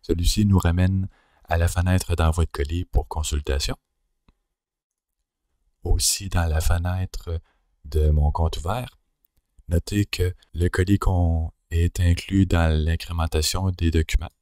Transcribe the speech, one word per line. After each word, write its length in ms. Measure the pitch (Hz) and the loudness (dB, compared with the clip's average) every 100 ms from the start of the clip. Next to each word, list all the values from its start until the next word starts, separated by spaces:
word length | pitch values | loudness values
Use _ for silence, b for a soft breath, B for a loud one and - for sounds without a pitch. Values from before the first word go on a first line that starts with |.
Celui-ci 460 | - 82 87 - 104 | -2 0 2 2 4
nous 120 | 98 | 4
ramène 500 | 82 85 92 95 95 b b b | 2 2 2 0 -4 b b b
à 140 | - 85 | -4 0
la 100 | 85 | 0
fenêtre 480 | - 90 92 - 85 | 0 2 0 0 0
d'envoi 300 | 82 78 80 | 2 2 -2
de 40 | |
colis 360 | - 73 85 90 | -2 -4 -4 -2
pour 200 | - - | -2 -2
consultation. 720 | - 78 71 - 69 - - _ _ _ _ _ _ _ _ _ _ _ _ _ _ _ _ _ _ _ _ | -6 -4 -4 -2 -4 -4 -8 _ _ _ _ _ _ _ _ _ _ _ _ _ _ _ _ _ _ _ _
Aussi, 460 | 85 87 - - 98 | 0 0 0 -2 -2
dans 160 | 90 82 | -2 0
la 160 | 78 | 0
fenêtre 760 | 85 85 87 90 92 - - 82 _ _ _ _ | 2 0 0 -4 -6 -8 -8 -10 _ _ _ _
de 240 | - 80 76 | -4 0 2
mon 240 | 76 73 | 4 2
compte 240 | - 80 - | 0 -2 -2
ouvert, 420 | 80 113 - _ _ _ _ _ _ _ - | -6 -6 -8 _ _ _ _ _ _ _ -2
notez 380 | 80 - 101 101 | -2 0 -2 -2
que 280 | - 90 - b | -2 -4 -4 b
le 140 | - 90 | -2 -2
colis 300 | - 92 101 | 0 2 2
qu'on 540 | - 92 85 82 82 - _ | 2 2 2 0 -4 -10 _
est 300 | 85 85 - | 0 0 2
inclus 460 | 90 85 - 98 95 | 2 2 0 2 2
dans 260 | 87 82 78 | 4 2 2
l'incrémentation 880 | 78 82 - 85 80 80 78 92 92 | 0 -2 -4 -4 -2 -2 -2 -2 -4
des 180 | 90 82 | -2 0
documents. 420 | 80 78 - 80 _ | 0 0 -2 -4 _